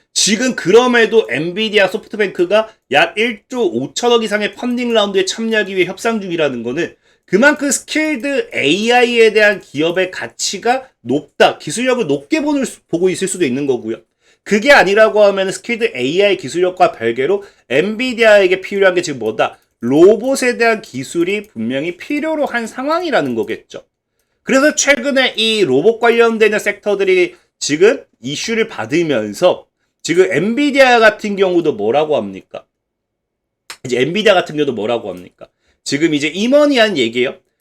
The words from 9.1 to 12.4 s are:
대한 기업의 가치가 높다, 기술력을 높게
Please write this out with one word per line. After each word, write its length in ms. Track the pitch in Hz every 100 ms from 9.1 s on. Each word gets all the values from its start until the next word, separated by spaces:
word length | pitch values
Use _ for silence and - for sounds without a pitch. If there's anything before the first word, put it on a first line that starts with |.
| 240 226
대한 280 | 208 208 196
기업의 500 | - 135 165 175 185
가치가 800 | - 120 - - 196 214 262 - _
높다, 560 | 120 143 - - 190 -
기술력을 500 | - 151 254 240 170
높게 320 | 143 - 311